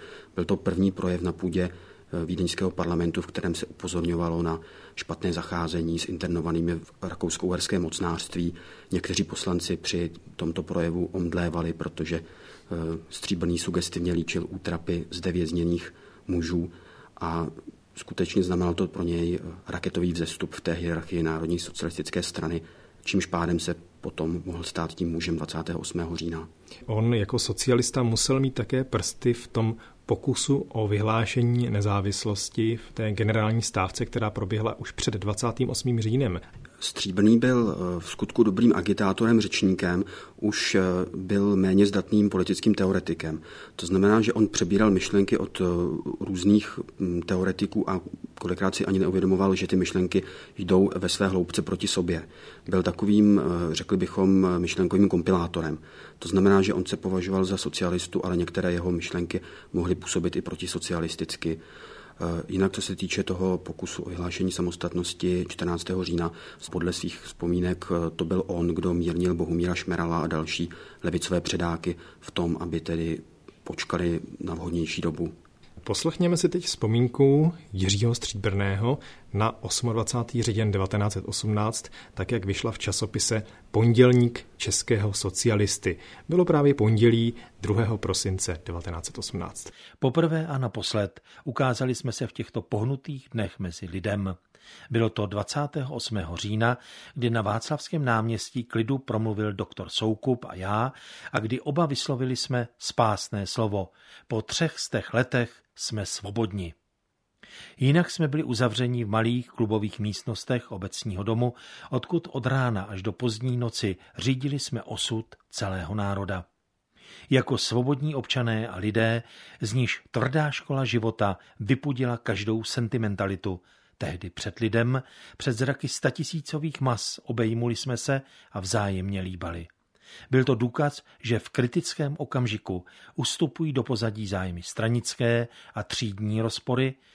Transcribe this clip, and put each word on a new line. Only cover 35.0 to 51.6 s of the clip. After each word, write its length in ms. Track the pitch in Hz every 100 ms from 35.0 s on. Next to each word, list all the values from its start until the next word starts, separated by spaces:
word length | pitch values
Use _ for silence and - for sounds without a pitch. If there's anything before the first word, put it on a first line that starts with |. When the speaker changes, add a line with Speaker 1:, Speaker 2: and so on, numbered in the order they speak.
| -
Speaker 2:
dvacátým 560 | 110 101 104 120 110 127
osmým 300 | 117 127 117
říjnem. 400 | 110 123 127 85 - - - -
Speaker 1:
Stříbrný 580 | - - 98 92 104 117
byl, 380 | 127 123 110 -
eh, 240 | 90 87
v 100 | 85
skutku 320 | - 104 -
dobrým 300 | 107 95 117
agitátorem, 680 | 95 90 95 101 95 113 113
řečníkem, 640 | - - 95 92 92 90 98 - - -
už, 340 | 104 104 -
eh, 60 | 101 92 90 92 -
byl 400 | 92 101 101 98
méně 300 | 95 95 101
zdatným 440 | 98 - 107 104
politickým 440 | 95 90 95 113
teoretikem. 680 | 98 95 95 - 82 80 78 - - - -
To 100 | 87
znamená, 340 | 95 101 110
že 120 | 107
on 160 | 107 104
přebíral 420 | - 90 98 107
myšlenky 480 | 92 - 101 98 -
od, 220 | - -
eh, 40 | 92 87 87 - - -
různých, 580 | - 92 95 104 - - - -
mm, 240 | 95 87
teoretiků 680 | 82 92 95 92 101 98 -
a 100 | 92 - - - -
kolikrát 340 | 90 90 95
si 120 | - -
ani 120 | 95
neuvědomoval, 560 | 92 95 95 92 98
že 120 | 95 92
ty 100 | 92
myšlenky 460 | 87 95 90 98 87 - - -
jdou 320 | 92 92 98 90
ve 120 | 90
své 200 | - 98
hloubce 340 | 92 85 -